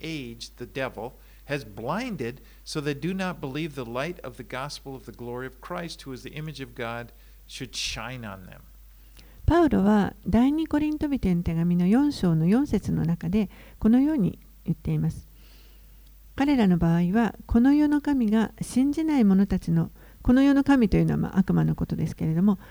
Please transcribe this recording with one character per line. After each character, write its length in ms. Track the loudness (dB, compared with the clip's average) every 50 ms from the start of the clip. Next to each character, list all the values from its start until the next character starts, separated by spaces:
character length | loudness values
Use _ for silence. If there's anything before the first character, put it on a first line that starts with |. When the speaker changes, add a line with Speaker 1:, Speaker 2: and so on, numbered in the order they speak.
Speaker 1:
age, 500 | -12 -10 -10 -10 -10 -12 -14 -16 -16 -18 -16
the 80 | -16 -16
devil, 460 | -12 -8 -6 -6 -6 -8 -10 -12 -12 -14 -16 -20 -20 -20 -18 -10
has 160 | -8 -8 -8 -8
blinded 800 | -10 -14 -10 -8 -6 -6 -6 -6 -8 -8 -8 -8 -8 -8 -12 -16 -20 -20 -20 -16
so 160 | -12 -8 -6
they 140 | -6 -6 -6
do 180 | -6 -6 -6 -6
not 260 | -4 -6 -6 -8 -8
believe 320 | -10 -10 -8 -8 -8 -8 -8
the 100 | -10 -10
light 360 | -8 -6 -6 -6 -8 -8 -12 -14
of 140 | -14 -14
the 60 | -14 -14
gospel 520 | -12 -10 -10 -10 -10 -12 -14 -14 -14 -16
of 100 | -16 -16
the 60 | -16
glory 360 | -16 -14 -12 -10 -10 -10 -10
of 120 | -12 -14 -16
Christ, 420 | -14 -12 -10 -10 -10 -10 -12 -14 -14
who 100 | -14 -14
is 80 | -14
the 80 | -14 -14 -12
image 260 | -12 -12 -12 -12 -12
of 140 | -14 -12 -10
God, 320 | -8 -8 -8 -8 -10 -12 -14 -18 -20 -20 -20 -20 -20 -20
should 240 | -18 -14 -14 -12 -12
shine 500 | -10 -10 -8 -8 -8 -8 -10 -10 -10 -10
on 240 | -12 -12 -12 -14 -16
them. 140 | -18 -20 -20 -20 -20 -20 -20 -20 -20 -20 -20 -20 -20 -20 -20 -20 -20 -20 -6 0
Speaker 2:
パ 140 | 4 4 6
ウ 80 | 6 4
ロ 140 | 4 4 4
は 300 | 4 4 4 2 0 -2 -6 -4
第 240 | 2 4 4 4 4
二 160 | 4 2 0
コ 100 | 0 0
リ 140 | 0 0 0
ン 80 | -2 -2
ト 80 | -4
人 200 | -2 -2 0 0
へ 60 | 0 0
の 80 | 0
手 140 | 0 -2 0
紙 200 | 0 2 2 2
の 120 | 2 4
四 240 | 4 4 4 4 2
章 240 | 0 0 0 2 2
の 100 | 4 4
四 220 | 4 2 2 2
節 240 | 0 -2 -2 -2 -2
の 120 | -2 -2 0
中 260 | -2 -2 -2 -2 -2
で 200 | -2 0 -2 -2 -6 -12 -20 -20 -6 0
こ 100 | 2 4
の 100 | 4 4
よ 140 | 4 2 2
う 40 |
に 200 | 0 0 -2 -2 -6 -14 -20 -20 -10 -6
言 100 | -6 -6
っ 20 |
て 140 | -4 -4 -4
い 80 | -2 -2
ま 100 | -2 -2
す。 180 | -4 -6 -12 -20 -20 -20 -20 -20 -20 -20 -20 -20 -20 -20 -20 -20 -20 -20 -20 -20 -20 -20 -20 -10 -4
彼 200 | -2 0 2 2
ら 120 | 4 4
の 100 | 4 4
場 180 | 4 2 2 2
合 100 | 2 2 2
は 220 | 2 2 0 0 -2 -6 -4
こ 120 | 0 2 4
の 140 | 4 4 4
世 140 | 4 4
の 120 | 4 2 0
神 300 | 0 0 0 0 2 2
が 220 | 2 2 0 0 -4 -8
信 300 | -10 -4 0 0 0 0
じ 120 | 0 -2 -2
な 140 | 0 2
い 60 | 4 4
者 240 | 4 4 4 2
た 100 | 2 0
ち 140 | -2 -2 0
の、 180 | 0 0 0 -2 -6 -16 -20 -20 -14 -4
こ 120 | 0 4 4
の 100 | 6 6
世 100 | 6 4
の 100 | 4 4
神 240 | 4 4 4 4
と 100 | 4 2
い 40 | 2
う 40 | 2
の 80 | 2 0
は、 40 |
ま 120 | 0 -2 -2
あ、 100 | 0 0
悪 140 | 0 2 2
魔 120 | 2 2
の 80 | 0 0
こ 140 | -2 -4
と 80 | -4 -4
で 100 | -4 -4
す 100 | -4 -4
け 120 | -4 -4
れ 80 | -2 0
ど 80 | 2 2
も、 160 | 2 2 0 -4 -14